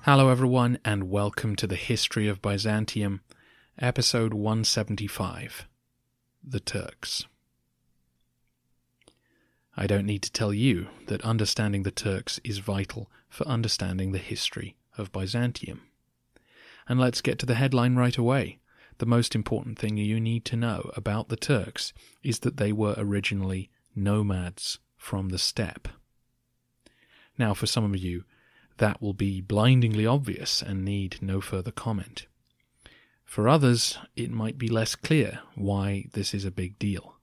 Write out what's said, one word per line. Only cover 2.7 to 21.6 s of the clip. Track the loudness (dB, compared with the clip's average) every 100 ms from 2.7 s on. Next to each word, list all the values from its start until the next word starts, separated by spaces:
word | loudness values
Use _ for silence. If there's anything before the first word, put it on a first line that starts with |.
| 0 0 -2 -2 -4 _ -20 _ _ _ -2
episode | 0 2 2 2 2
one | 0 0 2
seventy-five, | 2 0 -2 -4 -4 -4 -6 -6 -12 -14 -18 _ _ _ _ _ _ _ -8
The | -6
Turks. | -4 -6 -8 -12 -8 -8 -10 _ _ _ _ _ _ _ _ _ _ _ _ _ _ _ _ _ _ _ _ _ _ _ _ -4
I | 0
don't | 2 2
need | -2
to | -4
tell | -2 0
you | 2 2 2 -4 -14 -6
that | -4
understanding | 0 2 2 0 0 0
the | -2
Turks | -2 -2 -2 -4 -8
is | -6 -6
vital | -2 -2 -2 -8 -12 _ _
for | -8 -2
understanding | 0 0 -2 -2 -2 -2
the | -2
history | -4 -6 -6 -6 -12 _ _ -12
of | -8
Byzantium. | -6 -4 -2 -2 -4 -10 -12 _ _ _ _ _ _ _ _ -20 -20 -2
And | 2
let's | 2 2
get | -2 -2
to | 0
the | 2
headline | 4 4 4 4
right | 4 2
away. | 2 2 -2 -8 _ _ -20 -4
The | 2
most | 4 4
important | -2 -2 -4 -4 -4
thing | -2 0
you | 0 0
need | 0 -2
to | -2 -2
know | 0 -2 -6
about | -6 -2 -2 -2
the | -4
Turks | 0 0